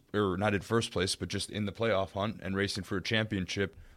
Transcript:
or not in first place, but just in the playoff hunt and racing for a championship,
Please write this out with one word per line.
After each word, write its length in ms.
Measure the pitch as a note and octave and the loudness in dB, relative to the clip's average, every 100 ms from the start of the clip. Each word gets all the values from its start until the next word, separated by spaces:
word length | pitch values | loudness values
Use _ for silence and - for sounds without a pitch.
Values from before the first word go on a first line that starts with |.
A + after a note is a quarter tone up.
| _ | _
or 240 | G#2 G2+ F2+ | 2 2 4
not 160 | G#2 | 2
in 80 | G2+ | 2
first 320 | - A2+ - | 2 0 2
place, 220 | F#2+ F#2+ - | 0 0 0
but 120 | - | -4
just 200 | G2+ - | -4 -4
in 160 | - | -2
the 80 | G2+ | -4
playoff 400 | F#2+ A2+ F#2+ F#2+ | 0 2 2 0
hunt 280 | G2 G#2 - | -2 -2 -4
and 120 | F#2+ | -4
racing 300 | F#2+ G2 - | 0 0 -2
for 140 | F#2 G2 | -4 -4
a 40 | |
championship, 720 | - A2+ A2 G2 F#2 - G2 - - | 0 0 0 0 -2 0 -2 -4 -18